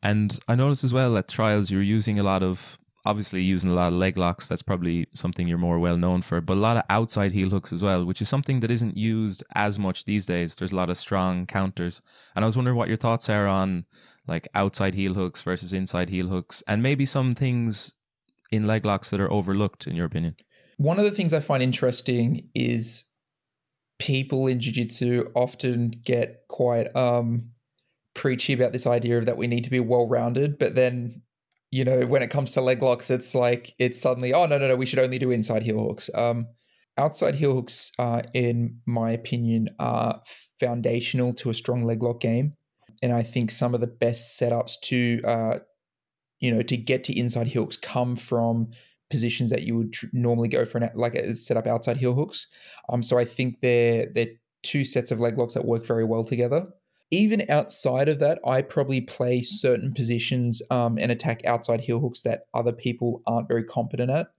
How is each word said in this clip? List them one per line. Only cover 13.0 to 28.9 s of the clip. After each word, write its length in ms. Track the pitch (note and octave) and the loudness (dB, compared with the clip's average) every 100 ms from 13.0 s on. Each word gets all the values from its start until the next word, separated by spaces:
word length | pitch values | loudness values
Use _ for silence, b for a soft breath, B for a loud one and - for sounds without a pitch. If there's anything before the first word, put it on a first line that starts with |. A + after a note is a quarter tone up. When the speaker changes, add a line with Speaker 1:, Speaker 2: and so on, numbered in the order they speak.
| A#2+ A#2 - | 0 0 0
Speaker 1:
are 180 | G#2+ G2+ | 0 2
on, 380 | F#2+ F#2+ F2+ E2+ b b b - | 2 0 -2 -6 b b b -6
like, 220 | E2 - | -6 -4
outside 400 | G2+ G2 - G2 | 0 0 0 -2
heel 200 | F#2+ F#2+ | 0 -2
hooks 280 | F#2 F2+ - | 0 -2 -4
versus 300 | - F2+ F2+ | -6 -4 -4
inside 360 | F#2+ F#2+ - F2+ | -4 -4 -2 -2
heel 200 | F#2 F2+ | -2 -2
hooks, 340 | F#2 F2 - - | -4 -4 -8 -2
and 140 | G#2 | 0
maybe 220 | B2 C#3 | 0 0
some 280 | C3+ C#3+ C3 | 0 0 0
things 600 | A#2 C3+ B2 A#2 G#2 - _ _ _ _ _ _ | 0 0 0 -2 -2 -6 _ _ _ _ _ _
in 140 | A2 G#2+ | 0 2
leg 180 | A2 | 2
locks 260 | G#2+ G2 - | 2 0 0
that 100 | G2+ | 0
are 120 | G2 | 2
overlooked, 540 | G#2 F#2 G2 G2+ - - | 0 0 0 0 -2 -8
in 100 | E2+ | -4
your 100 | E2+ | -2
opinion. 300 | D#2 E2 D#2 b b b b | -2 -4 -6 b b b b
Speaker 2:
One 220 | C#3+ F3 | 0 2
of 60 | |
the 60 | G#3 | 2
things 240 | G3+ F3 | 2 0
I 60 | D#3 | 0
find 220 | C#3+ C#3 | 0 0
interesting 840 | B2+ A#2+ B2+ B2 - B2 A#2 D3+ - | 2 2 0 0 0 2 2 0 -4
is 500 | - A#2+ A#2+ A#2 - - _ _ _ _ _ _ _ _ _ | -2 0 0 -2 -4 -8 _ _ _ _ _ _ _ _ _
people 480 | - C3+ C3 C3 C3 | -2 0 0 0 0
in 140 | B2+ | 0
jiu-jitsu 680 | A#2 A2+ A#2 - B2 A#2+ - | -2 -2 -4 -2 0 0 0
often 560 | - B2 - C3 A#2+ A#2+ | -2 -2 -2 -2 0 -2
get 520 | A#2 - B2 A#2 - _ | -4 -2 0 0 -6 _
quite, 460 | - B2 A#2 A2+ | -2 0 2 0
um, 560 | - B2+ A#2+ A#2 A#2 A#2 - _ _ _ _ _ | 0 2 2 0 -2 -4 -16 _ _ _ _ _
preachy 380 | - C#3+ B2+ - | -4 -2 -2 0
about 200 | C3+ B2 | 2 2
this 140 | B2 | 2
idea 320 | B2+ | 0